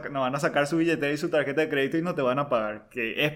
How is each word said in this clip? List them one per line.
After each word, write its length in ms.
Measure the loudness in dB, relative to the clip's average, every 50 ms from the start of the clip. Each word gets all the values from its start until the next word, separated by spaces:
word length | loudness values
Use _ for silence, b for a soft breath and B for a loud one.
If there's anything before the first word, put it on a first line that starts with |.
| -2 -4
no 120 | -4 -2
van 120 | -2 0 0
a 60 | 0
sacar 260 | -2 0 2 2 0
su 120 | 2 2 2
billetera 360 | 2 2 2 0 0 -2 -2
y 40 | -2
su 120 | -2 0
tarjeta 320 | 0 0 0 2 0 0
de 80 | 0 0
crédito 280 | 2 0 0 0 0 -2
y 40 |
no 140 | -2 -2 -2
te 60 | 0
van 180 | 0 0 2 0
a 80 | 0 0
pagar, 380 | 0 0 0 0 -6 -8 -12 _
que 360 | -6 -4 -2 -2 0 0 0
es 80 | 0 0